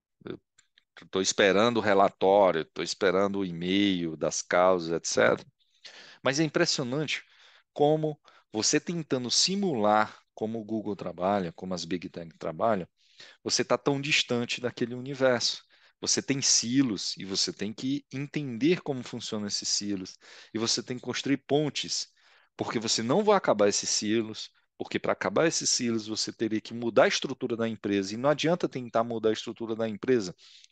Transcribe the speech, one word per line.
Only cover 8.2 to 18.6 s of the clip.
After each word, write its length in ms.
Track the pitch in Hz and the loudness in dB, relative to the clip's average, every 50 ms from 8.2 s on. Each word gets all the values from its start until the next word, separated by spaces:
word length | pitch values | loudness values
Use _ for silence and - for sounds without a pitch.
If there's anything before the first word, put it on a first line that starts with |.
| _ _ _ _ _ _ | _ _ _ _ _ _
você 280 | - 107 107 - - 151 | -4 -2 0 2 2 0
tentando 500 | - - 175 170 151 - 143 127 123 117 | 0 -2 -6 -6 -4 -4 -4 -4 -2 0
simular 880 | - - - 175 190 202 202 185 143 113 104 104 107 107 107 107 - - _ _ _ | 0 0 2 2 0 0 -2 -2 0 2 4 4 4 4 4 2 -2 -12 _ _ _
como 260 | - 113 110 113 113 | -8 -6 -6 -6 -6
o 40 | 107 | -6
Google 300 | 104 110 110 98 104 101 | -6 -6 -4 -4 -6 -6
trabalha, 580 | - - 92 85 82 90 95 104 101 92 85 | -8 -8 -10 -6 -2 0 0 2 0 0 -4
como 220 | 80 - 92 92 92 | -6 -8 -8 -6 -6
as 100 | 87 85 | -6 -6
Big 240 | 85 92 85 87 82 | -6 -6 -6 -6 -8
Tech 240 | - 87 85 82 - - | -12 -12 -14 -14 -14 -10
trabalham, 480 | - 85 80 80 104 117 107 95 85 - _ _ _ _ _ - - - - _ | -8 -8 -4 -2 0 0 0 0 -2 -8 _ _ _ _ _ -20 -20 -20 -18 _
você 220 | - 110 - - 120 | -6 -2 -2 -2 0
tá 120 | - 123 | 0 0
tão 240 | 120 - 147 143 139 | 0 0 0 -2 -2
distante 600 | 139 147 151 - - - 123 120 120 - - - | 0 0 0 0 0 0 -2 -2 -2 -4 -4 -4
daquele 340 | 123 117 - - 123 113 120 | -6 -6 -4 -4 -4 -4 -6
universo. 720 | 123 123 135 143 127 135 131 123 113 - - - - - _ _ _ _ _ _ _ | -8 -10 -10 -2 2 2 4 4 2 0 -2 -4 -6 -10 _ _ _ _ _ _ _
Você 220 | - - - 117 | -2 0 0 0
tem 180 | - - 135 139 | 0 0 -2 0
silos 760 | - - - - - 113 123 139 139 120 98 85 - - - | 2 2 2 2 2 2 2 2 2 2 0 -4 -4 -6 -8
e 80 | 87 95 | -8 -8
você 280 | 95 98 - - - | -4 -2 -2 -2 -2
tem 200 | 85 - 98 104 | -4 -6 -8 -8
que 340 | 107 - 131 131 139 143 - _ | -8 -6 -6 -4 -4 -6 -6 _
entender 680 | - 131 143 143 - 156 147 135 117 110 | -10 -8 -8 -6 -6 -6 -6 -6 -4 0